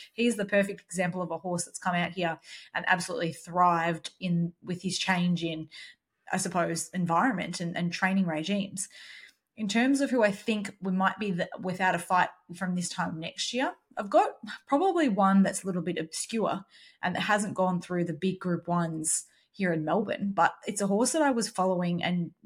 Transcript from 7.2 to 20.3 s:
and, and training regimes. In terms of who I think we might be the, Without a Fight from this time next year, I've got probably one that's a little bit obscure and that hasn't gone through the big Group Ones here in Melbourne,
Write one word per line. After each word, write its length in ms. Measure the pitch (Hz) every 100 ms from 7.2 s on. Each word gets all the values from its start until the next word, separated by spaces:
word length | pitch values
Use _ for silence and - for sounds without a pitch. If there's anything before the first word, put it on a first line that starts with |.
| 240 208 - 175
and, 180 | 170 170
and 160 | 170
training 320 | - 185 190 180
regimes. 640 | 156 165 202 - 190 - - - - - _ _ -
In 120 | 214
terms 340 | 226 254 277
of 80 | 277
who 140 | 247
I 80 | 208
think 440 | 196 - 214 202 -
we 120 | 190
might 260 | 185 190 -
be 100 | 208
the, 180 | 180 - -
Without 320 | 185 185 185
a 60 | 175
Fight 300 | - 180 160 - - 170
from 180 | 185
this 160 | 180 175
time 300 | - 175 160
next 340 | 165 - -
year, 180 | 240 302 - _ -
I've 140 | 202
got 220 | 302 427 - 208 - -
probably 440 | 277 381 349 285
one 340 | 196 190 196
that's 180 | 190 -
a 60 | 185
little 160 | 180
bit 160 | 170 165
obscure 640 | 160 - - 226 175 185 - - - _
and 120 | - 175
that 60 |
hasn't 320 | 180 208 202
gone 280 | 143 185 180
through 240 | - 180 175
the 80 |
big 260 | 151 190 185
Group 280 | 180 170 175
Ones 580 | 175 165 160 156 - - _ _
here 200 | - 190
in 100 | 165
Melbourne, 480 | 156 185 202 - 202